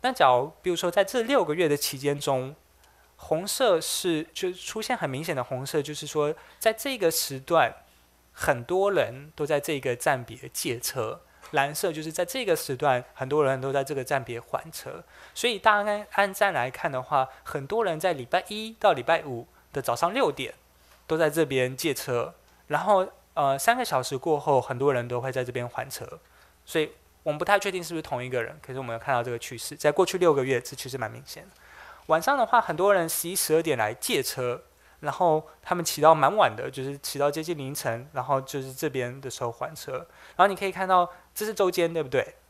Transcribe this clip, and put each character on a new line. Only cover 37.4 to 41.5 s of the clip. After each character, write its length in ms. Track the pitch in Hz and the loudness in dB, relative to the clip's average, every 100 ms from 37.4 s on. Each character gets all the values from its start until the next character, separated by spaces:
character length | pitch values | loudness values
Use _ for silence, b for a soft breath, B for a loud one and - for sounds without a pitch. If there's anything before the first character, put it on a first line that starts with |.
近 140 | 160 160 | -6 -6
凌 180 | 135 | -6
晨， 320 | 143 135 117 139 | -4 -4 -4 -6
然 120 | 135 | -8
后 140 | 123 135 | -2 -2
就 180 | 131 143 | -2 -8
是 140 | 131 | -8
这 120 | 131 156 | -4 -4
边 320 | 131 123 131 | -2 -4 -6
的 80 | 139 | -12
时 120 | - | -6
候 80 | 120 | -6
还 240 | 113 135 | -6 -10
车。 180 | 156 - 131 - B B - | -10 -10 -10 -10 B B 2
然 100 | 196 | 4
后 0 | |
你 80 | |
可 120 | 190 196 | 4 -4
以 40 | |
看 160 | 185 190 | -4 2
到， 240 | 185 175 B B | 4 4 B B
这 120 | - | -6
是 80 | 214 | -6